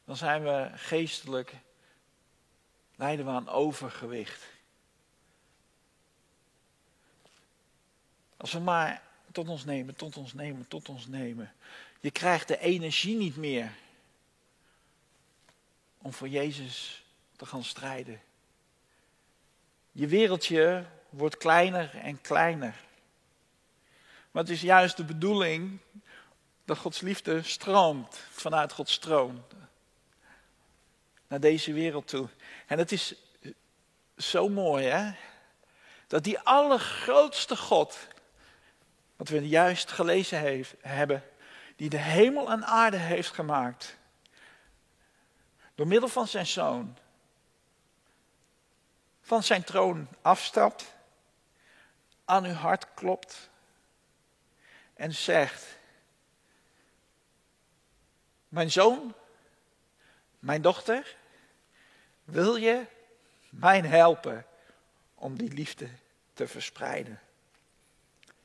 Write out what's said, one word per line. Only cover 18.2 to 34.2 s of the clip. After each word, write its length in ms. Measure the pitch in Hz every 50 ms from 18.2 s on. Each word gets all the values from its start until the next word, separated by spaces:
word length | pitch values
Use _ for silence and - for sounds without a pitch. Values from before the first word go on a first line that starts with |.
| _ _ _ _ _ _ _ _ _ _ _ _ _ _ _ _ _ _ _ _ _ _ _ _ _ _ _ _ _ _ _ _ _ _
Je 160 | - 139 143 147
wereldje 800 | 165 208 220 196 185 165 - - 170 160 156 170 180 180 175 170 - - - _
wordt 280 | - 139 151 156 - -
kleiner 580 | - 165 165 175 175 190 180 180 165 139 -
en 260 | 120 - - 143 131
kleiner. 640 | - - 147 - 165 170 170 151 131 110 110 - - - _ _ _ _ _ _ _ _ _ _ _ _ _ _ _ _ _ _ _ _ _ _ _ - - - - _
Maar 120 | - 165 165
het 80 | 165
is 100 | 175 156
juist 360 | 165 175 185 185 185 175 - -
de 80 | 165
bedoeling 720 | 151 160 156 165 202 214 202 185 165 160 160 175 190 196 185 - _ - 208 - - - - - _ _ _ _ _ _ _ _
dat 120 | - 156 -
Gods 240 | - 170 - -
liefde 420 | 175 185 202 - - 160 160 160 160
stroomt 720 | - - - - 196 190 202 185 160 147 135 117 - - - - -
vanuit 420 | - - - 160 160 156 147 147 -
Gods 240 | - 147 - - -
troon 460 | - 160 156 143 127 123 123 123 123 - - - 160 - _ _ _ _ _ _ _ _ _ _ _ - - _ _ _ _ _ _ _ _ _ _ _ _ _ _ _ _ _ _ -
naar 120 | 143 139
deze 340 | 143 151 160 156 - 165 151
wereld 340 | 156 165 165 147 147 - -
toe. 200 | - 135 131 117 - _ - - - - -
En 120 | - 147 160
het 140 | 170 165
is 240 | 208 170 - - - - - _ _ _ - - - _ _ _ _ _ _ _ _ _ _ _ _
zo 320 | -